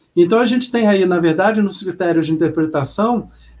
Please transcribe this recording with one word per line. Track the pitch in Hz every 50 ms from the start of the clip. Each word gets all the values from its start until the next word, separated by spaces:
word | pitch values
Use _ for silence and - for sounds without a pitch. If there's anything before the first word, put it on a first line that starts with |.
| _ _ _
Então, | 175 175 175 220 226
a | 247
gente | 220 254 247 247 -
tem | - 240 226
aí, | 208 202 190 185
na | 180 180 175
verdade, | 165 165 156 160 190 214 214 214
nos | 208 190 - -
critérios | 196 185 170 - 185 170 170 165 151
de | 147
interpretação, | 160 156 170 151 156 165 156 156 156 147 131 - - - 208 233 240 214 - - - - - - - -